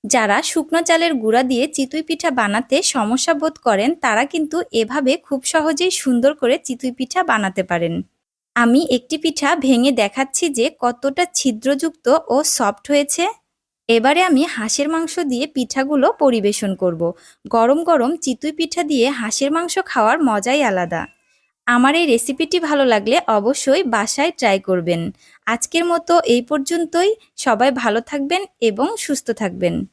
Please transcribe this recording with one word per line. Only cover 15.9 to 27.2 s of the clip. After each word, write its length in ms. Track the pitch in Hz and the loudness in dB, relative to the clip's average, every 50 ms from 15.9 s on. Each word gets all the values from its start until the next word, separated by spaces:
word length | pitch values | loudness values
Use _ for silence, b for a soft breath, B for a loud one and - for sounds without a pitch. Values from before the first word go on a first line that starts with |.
| 302 277 254 349 466 - 302 | 2 2 2 2 2 4 2
পরিবেশন 500 | 269 240 226 196 202 208 - - 196 190 - 185 | 2 2 4 0 0 -2 0 -4 -4 -4 0 -2
করব। 200 | 180 170 160 170 170 185 b b b b b b 208 - | -2 0 0 -4 -4 -4 b b b b b b -2 0
গরম 240 | 233 226 240 277 311 339 | 2 4 4 2 2 2
গরম 260 | 359 339 285 233 262 330 330 - | 2 2 2 2 0 -2 -4 -4
চিতই 280 | 277 247 - - 302 302 | -6 -6 -4 -6 -8 -4
পিঠা 300 | 311 330 320 - 349 349 294 | -4 -4 -4 -2 -4 -2 0
দিয়ে 160 | 302 254 226 262 | 0 2 2 0
হাঁসের 400 | 285 247 233 214 226 - 277 277 302 | 0 -4 -6 -6 -2 -2 -2 0 0
মাংস 220 | 330 339 349 - 381 370 | -2 -2 -2 -4 -4 -4
খাওয়ার 300 | - - 254 214 214 254 330 311 254 | -2 0 2 2 2 2 2 2 0
মজাই 340 | 214 208 196 240 262 302 285 233 | 0 0 0 0 0 2 2 2
আলাদা। 320 | 196 185 175 170 175 165 - - _ _ _ _ _ _ _ _ _ _ _ | 0 -2 -2 -4 -4 -8 -8 -10 _ _ _ _ _ _ _ _ _ _ _
আমার 280 | - 240 240 247 269 294 330 | 0 2 4 4 4 4 4
এই 60 | 349 | 2
রেসিপিটি 520 | 302 233 233 - - 269 - 339 311 - 359 330 294 | 2 2 0 0 -4 -4 -4 -2 -2 -2 -2 0 0
ভালো 160 | 302 285 269 | 0 2 4
লাগলে 320 | 254 226 208 196 214 247 339 349 - | 4 2 2 2 2 0 0 0 0
অবশ্যই 540 | 220 208 202 226 285 - - 269 262 349 381 262 226 | 0 0 2 0 -2 -2 0 0 2 2 2 0 0
বাসায় 380 | 214 208 220 - - 285 339 349 - | -2 -2 -2 -2 -2 -2 -2 -2 -2
ট্রাই 200 | - 220 196 196 | 0 0 0 0
করবেন। 400 | 196 - 185 180 170 170 175 165 165 170 185 b b b b b b | 0 -2 -2 -2 0 -2 -2 -2 -4 -8 -10 b b b b b b
আজকের 380 | - 226 240 - - - 330 339 | -4 -4 -4 -4 -2 -2 -2 0
মতো 300 | 349 339 339 339 - 339 349 330 - 240 | 0 -2 -2 0 2 2 2 4 4 2
এই 80 | 240 254 | 2 2
পর্যন্তই। 680 | - 294 302 269 - 339 339 339 320 - 339 359 403 440 b | -2 -4 -4 -2 -2 -2 -4 -4 -2 0 0 2 2 0 b